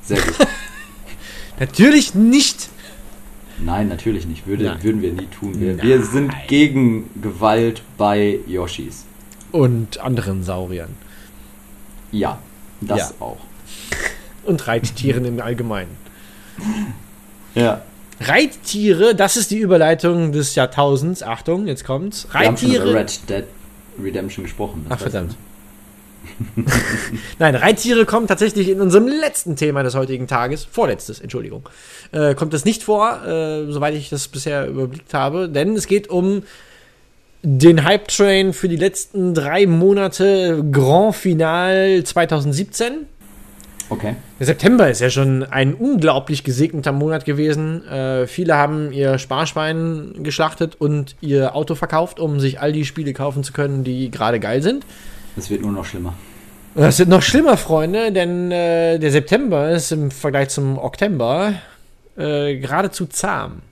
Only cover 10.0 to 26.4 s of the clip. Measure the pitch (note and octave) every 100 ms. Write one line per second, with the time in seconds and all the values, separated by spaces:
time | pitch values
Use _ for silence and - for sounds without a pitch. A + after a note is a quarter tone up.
10 | B2+ A#2+ G2 F#2+ F2+ F#2 F2+ F2+ E2 -
11 | - - - - - - - - - -
12 | - G#2+ F#2+ - - - - - G2+ G#2
13 | F2 - A#1+ A1+ - - - - - -
14 | - - - - - E3 - A2+ A2+ -
15 | C3 A#2+ B2 A#2+ A2+ A#2 A#2 G#2 F2+ F2+
16 | - - - - - - G3+ A3 G3+ G#2+
17 | - - - - - - A#2 G#2 - -
18 | - - A#2 E3+ D4 - - G#3 G#3 E3+
19 | G#3+ G#3 G3 A#3+ G#3 G#3+ G#3 F3+ D#3 D#3+
20 | E3+ F3 E3 D3 C#3 - B2+ - C#3+ C#3
21 | D3+ F3+ - A2+ - F3 G#3 C3 - C3+
22 | F#3+ G#3+ - C#3+ G#3+ C3 - - - A2
23 | G#2 - - - - - - - - -
24 | G2 F#2+ G2 - F2+ - G#2 D#2 D2+ B2
25 | G2 G#2 E2+ - - - - - - -
26 | - - - -